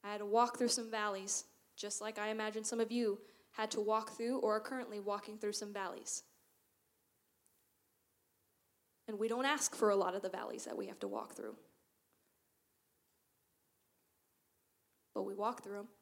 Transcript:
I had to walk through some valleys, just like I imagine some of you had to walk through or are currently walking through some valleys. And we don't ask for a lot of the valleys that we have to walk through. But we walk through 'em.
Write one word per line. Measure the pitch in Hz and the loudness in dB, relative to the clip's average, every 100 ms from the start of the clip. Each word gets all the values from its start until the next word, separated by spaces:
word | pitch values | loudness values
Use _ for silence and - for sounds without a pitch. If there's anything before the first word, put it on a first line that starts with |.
| 202 | -4
I | |
had | 208 | -4
to | 208 | 4
walk | 226 240 240 | 6 6 4
through | 240 | 2
some | 240 226 | 2 0
valleys, | 220 208 196 196 - - _ _ - | -2 0 -2 -2 -4 -4 _ _ -10
just | 208 - | -6 -4
like | 214 214 | -4 -2
I | 208 | -2
imagine | 220 214 214 214 | 0 0 -2 -2
some | 233 | 0
of | 226 | 2
you | 240 226 202 - - _ | 4 2 2 -6 -20 _
had | - 220 | -2 0
to | 214 | 2
walk | 208 220 214 | 4 2 2
through | - 233 262 | -4 0 2
or | 214 214 | 4 2
are | |
currently | 214 262 240 208 | 0 -6 -6 -6
walking | 202 202 208 214 | -2 -4 -4 -4
through | 208 | -2
some | 202 208 | -2 -4
valleys. | 202 190 - - - - _ _ _ _ _ _ _ _ _ _ _ _ _ _ _ _ _ _ _ _ _ _ _ _ _ _ _ - | -4 -4 -6 -6 -6 -8 _ _ _ _ _ _ _ _ _ _ _ _ _ _ _ _ _ _ _ _ _ _ _ _ _ _ _ -8
And | 208 | -2
we | 220 | 0
don't | 233 269 | 2 2
ask | 294 - | 4 0
for | - 214 | 4 6
a | 202 | 6
lot | 185 | 4
of | 185 | 0
the | 190 | -4
valleys | 185 - - - | -4 -6 -6 -6
that | - | -6
we | - | -6
have | - | -6
to | 196 | -4
walk | 113 113 | -4 -6
through. | - 107 - - _ _ _ _ _ _ _ _ _ _ _ _ _ _ _ _ _ _ _ _ _ _ _ _ _ _ _ _ _ _ _ _ _ _ | -8 -10 -10 -20 _ _ _ _ _ _ _ _ _ _ _ _ _ _ _ _ _ _ _ _ _ _ _ _ _ _ _ _ _ _ _ _ _ _
But | 208 | -4
we | 196 | -4
walk | 196 214 247 | 0 -2 -2
through | 196 202 | -8 -10
'em. | 214 - | -10 -18